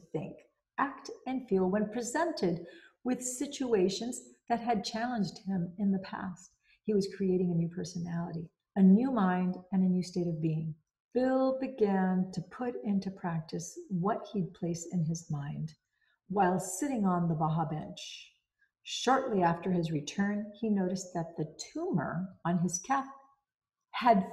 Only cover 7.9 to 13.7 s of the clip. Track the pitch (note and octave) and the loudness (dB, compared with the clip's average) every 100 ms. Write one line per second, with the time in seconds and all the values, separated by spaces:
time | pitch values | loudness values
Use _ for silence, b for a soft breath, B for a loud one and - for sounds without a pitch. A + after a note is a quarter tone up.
7.9 | F3 E3+ E3+ E3+ E3+ E3 _ _ G3+ F#3+ | -6 -6 -6 -6 -8 -10 _ _ 8 10
8.9 | G3+ C4 A#3+ F#3 F3+ F3+ F#3 - F#3+ F#3 | 10 6 2 4 2 0 -2 -2 2 4
9.9 | F3+ E3+ F3+ F3 D#3+ D#3+ D#3+ D#3+ - _ | 2 0 -2 -2 0 0 0 -4 -8 _
10.9 | _ _ A#3+ C4 C4 C4 C4 B3+ - G#3 | _ _ 0 2 2 2 0 -2 2 2
11.9 | F#3+ F#3 F#3 F#3 - - - B3 B3 G#3 | 4 4 2 0 -4 -8 -6 -6 -4 -2
12.9 | G3 F#3+ F#3+ F3+ E3 - F3 - | 0 -2 -6 -4 -4 -4 -8 -8